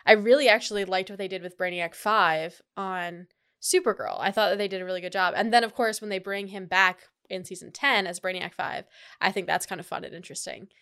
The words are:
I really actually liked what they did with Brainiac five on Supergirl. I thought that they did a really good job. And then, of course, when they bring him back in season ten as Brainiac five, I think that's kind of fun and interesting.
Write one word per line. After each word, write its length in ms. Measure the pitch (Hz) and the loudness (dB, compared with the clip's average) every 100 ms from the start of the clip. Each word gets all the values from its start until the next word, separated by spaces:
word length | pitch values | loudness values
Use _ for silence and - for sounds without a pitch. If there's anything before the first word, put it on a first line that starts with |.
I 80 | - | 6
really 340 | 214 214 277 254 | 6 8 6 6
actually 360 | 214 - 208 | 4 2 -4
liked 240 | 190 190 190 | -2 -2 -2
what 80 | 202 | -8
they 100 | 190 | -8
did 140 | 185 | -8
with 140 | 180 - | -10 -4
Brainiac 380 | 180 175 170 | -4 -2 -6
five 640 | - 208 220 175 160 160 - _ - | -4 0 4 4 2 -4 -10 _ -10
on 520 | 190 185 175 175 180 _ _ _ | -6 -6 -6 -10 -18 _ _ _
Supergirl. 560 | - 359 359 190 104 90 | 0 2 2 0 -4 -4
I 100 | 175 | -2
thought 200 | 208 202 | 0 2
that 80 | 202 | 0
they 100 | 202 | -2
did 140 | 190 | -4
a 20 | |
really 160 | 185 185 | -6 -6
good 120 | 175 | -4
job. 200 | 190 180 | 0 0
And 200 | - 220 | 2 4
then, 100 | 233 | 4
of 100 | 226 | 2
course, 260 | - 226 - | 0 -2 -2
when 80 | 214 | -6
they 80 | 190 | -6
bring 300 | 196 196 196 | -4 -6 -8
him 180 | 196 180 | -12 0
back 320 | 185 185 185 - _ _ | 4 4 2 -12 _ _
in 140 | 185 - | -10 -10
season 260 | 180 - | -14 -16
ten 340 | - 285 220 185 | -2 2 2 0
as 140 | 180 | -4
Brainiac 320 | 185 185 185 | -6 -6 -8
five, 320 | - 175 - - - - - | -6 -6 -6 -12 -20 -20 -2
I 100 | 190 | -2
think 140 | 196 170 | -2 -2
that's 180 | 165 - | -2 -2
kind 140 | 180 | -10
of 60 | 175 | -8
fun 180 | 180 | -10
and 100 | - | -10
interesting. 540 | 170 - - - - 190 _ | -16 -16 -12 -12 -14 -18 _